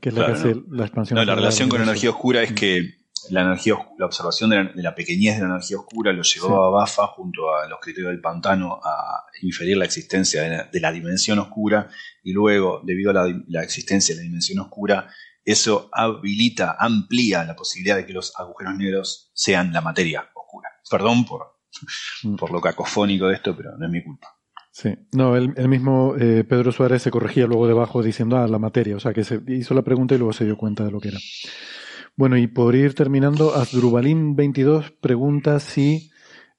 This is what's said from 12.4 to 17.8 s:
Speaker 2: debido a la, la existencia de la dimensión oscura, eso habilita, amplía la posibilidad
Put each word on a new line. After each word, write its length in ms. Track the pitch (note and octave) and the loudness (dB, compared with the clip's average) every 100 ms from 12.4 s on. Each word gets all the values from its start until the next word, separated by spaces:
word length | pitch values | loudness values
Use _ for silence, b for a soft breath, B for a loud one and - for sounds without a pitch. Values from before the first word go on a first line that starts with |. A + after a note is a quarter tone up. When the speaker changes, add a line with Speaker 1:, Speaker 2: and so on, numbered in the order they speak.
| G#2 G2+ F#2 F#2+ | 4 4 2 0
Speaker 2:
debido 280 | F#2 F#2 G2+ | -4 0 2
a 20 | |
la, 300 | F#2+ F2+ F#2 - | 4 2 -2 -6
la 160 | E2 | -6
existencia 520 | D#2+ - - G2 F2 E2 | -6 -8 -2 0 0 -2
de 60 | |
la 40 | E2+ | -8
dimensión 320 | E2+ F2+ G2 | -6 -4 -4
oscura, 480 | G2 - G3+ F#2+ B B B B - | -8 -4 0 0 B B B B 0
eso 440 | - A#2 G#2 - | 0 2 0 -2
habilita, 840 | - A2+ G#2 G2 G2+ A#2+ A#2 E2+ - | -2 -2 -2 -4 0 0 0 -4 -2
amplía 640 | A2+ A2 F#2+ A#2+ A#2 F2+ E2 | 0 0 0 0 2 0 -4
la 100 | D#2+ | -8
posibilidad 400 | - F2+ | -10 -6